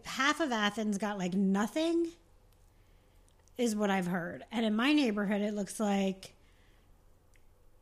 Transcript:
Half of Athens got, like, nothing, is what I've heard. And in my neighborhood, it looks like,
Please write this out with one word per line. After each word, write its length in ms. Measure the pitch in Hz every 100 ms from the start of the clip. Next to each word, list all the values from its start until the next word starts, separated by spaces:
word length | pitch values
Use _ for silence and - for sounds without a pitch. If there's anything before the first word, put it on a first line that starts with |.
Half 340 | - - 277 302
of 120 | 311
Athens 440 | 220 208 226 214 196
got, 220 | 208 208
like, 160 | 180
nothing, 720 | 185 190 196 214 311 330 339 330 - - - - - - _ - - _ - - _ _ -
is 160 | 240
what 160 | 214 208
I've 160 | 196 175
heard. 380 | 180 170 - -
And 120 | 226
in 120 | 220 214
my 160 | 262
neighborhood, 480 | 302 247 208 196 202
it 120 | 208
looks 260 | 208 190 -
like, 540 | 208 196 190 190 - - - - - - - - - - - - - - - -